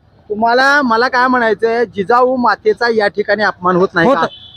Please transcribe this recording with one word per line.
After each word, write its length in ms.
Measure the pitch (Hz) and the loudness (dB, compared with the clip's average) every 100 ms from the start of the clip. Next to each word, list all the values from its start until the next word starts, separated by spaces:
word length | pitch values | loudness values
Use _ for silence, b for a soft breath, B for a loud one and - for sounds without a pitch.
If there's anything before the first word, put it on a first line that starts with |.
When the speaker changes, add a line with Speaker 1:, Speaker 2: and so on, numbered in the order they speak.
| _ _ - | _ _ -10
Speaker 1:
तुम्हाला, 540 | 208 226 240 269 285 | -4 0 2 2 2
मला 260 | 269 226 254 | 0 0 0
काय 180 | 262 254 | 0 0
म्हणायचंय, 580 | 254 226 214 226 226 233 | 0 0 0 -2 -2 -4
जिजाऊ 500 | 180 185 240 254 254 | -4 0 2 2 0
मातेचा 520 | 240 196 214 208 233 | -2 0 -2 -2 -2
या 180 | 226 202 | 0 -2
ठिकाणी 360 | 202 208 202 | -2 -4 -2
अपमान 340 | 202 180 185 180 | -2 -2 -2 0
होत 120 | 190 | 0
नाही 140 | 180 180 | 0 2
Speaker 2:
होतं. 120 | 277 | 2
Speaker 1:
का? 60 | 220 - - | -2 -8 -10